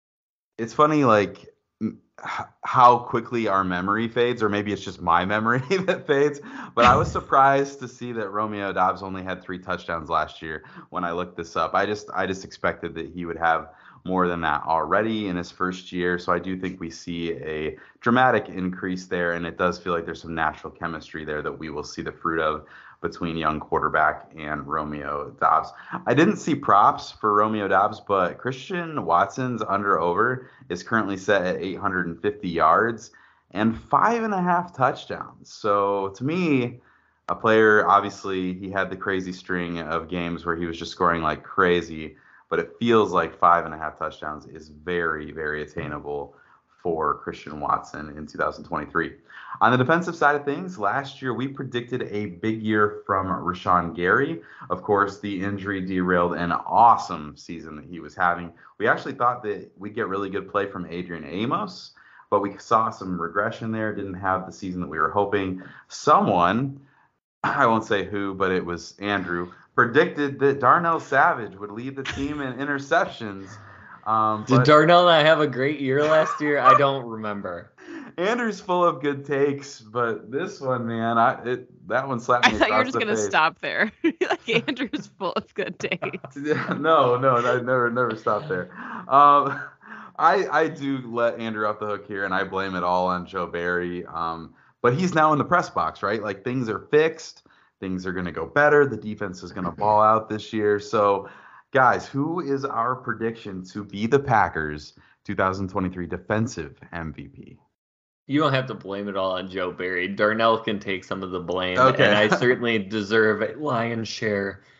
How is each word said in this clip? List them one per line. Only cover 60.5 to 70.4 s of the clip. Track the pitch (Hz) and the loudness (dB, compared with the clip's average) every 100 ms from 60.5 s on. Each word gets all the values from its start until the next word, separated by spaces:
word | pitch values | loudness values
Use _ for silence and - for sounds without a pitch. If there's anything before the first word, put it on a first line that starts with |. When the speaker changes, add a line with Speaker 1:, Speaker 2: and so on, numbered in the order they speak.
| 101 98 | -4 -4
Speaker 1:
from | 95 82 | -6 -8
Adrian | 87 90 82 | -8 -8 -10
Amos, | 73 90 120 175 196 - - _ - - _ | -8 -6 -4 -4 -6 -12 -20 _ -20 -20 _
but | 101 | 0
we | 98 - | 0 -6
saw | - 110 113 | 0 2 2
some | - 92 87 | -4 -6 -4
regression | 82 98 113 - 113 | -2 -2 -2 -4 -6
there, | 110 107 | -4 -4
didn't | 101 98 | -4 -8
have | 92 98 92 90 | -4 -2 -2 -4
the | |
season | - 92 90 | -10 -8 -6
that | 76 | -4
we | 78 | 0
were | 80 | 0
hoping. | 101 101 101 95 92 - - _ | 2 0 0 -2 -6 -12 -20 _
Someone, | - - 175 175 90 85 113 139 135 - _ _ _ _ _ | -2 4 4 4 4 4 2 -2 -6 -18 _ _ _ _ _
I | - 143 120 | -4 2 4
won't | 110 | 2
say | 110 101 | 2 -2
who, | 90 101 98 | 0 -4 -4
but | 95 95 | -2 0
it | 92 | 0
was | 87 85 - - | -2 -8 -10 -8
Andrew, | 101 101 92 87 87 - _ | -4 -4 -2 -6 -6 -12 _
predicted | - 120 135 180 151 143 | 2 4 4 4 0 -4
that | 123 | 2